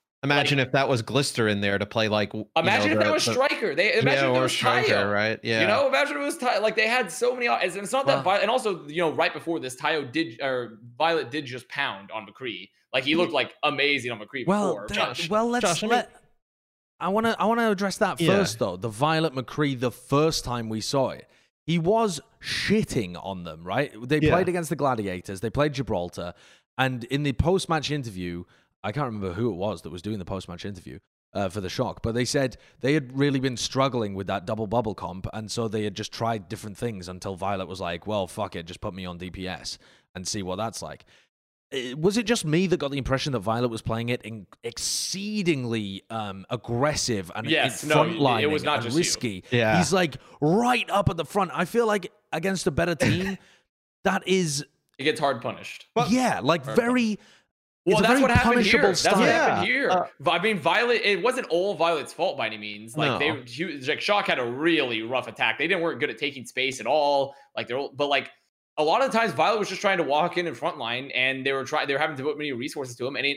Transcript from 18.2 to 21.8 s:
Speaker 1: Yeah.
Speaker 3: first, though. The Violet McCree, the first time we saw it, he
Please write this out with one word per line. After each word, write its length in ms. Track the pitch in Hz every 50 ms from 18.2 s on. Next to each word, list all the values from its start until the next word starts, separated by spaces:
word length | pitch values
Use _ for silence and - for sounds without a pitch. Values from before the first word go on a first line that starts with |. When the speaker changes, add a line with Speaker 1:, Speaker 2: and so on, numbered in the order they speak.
Speaker 1:
Yeah. 160 | 165 151 196
Speaker 3:
first, 240 | 202 185 - 110 -
though. 160 | 120 98 90
The 120 | 92 110 113
Violet 460 | 101 110 143 156 160 160 160 151 131
McCree, 460 | 131 120 - - 147 151 139 131 120
the 100 | 127 117
first 540 | - - - - 139 143 156 160 156 - -
time 240 | 127 120 120 113 110
we 120 | 110 107
saw 300 | - - 139 139 131 98
it, 180 | 73 - - _ _ _ _ _ _ _ -
he 140 | 151 170 170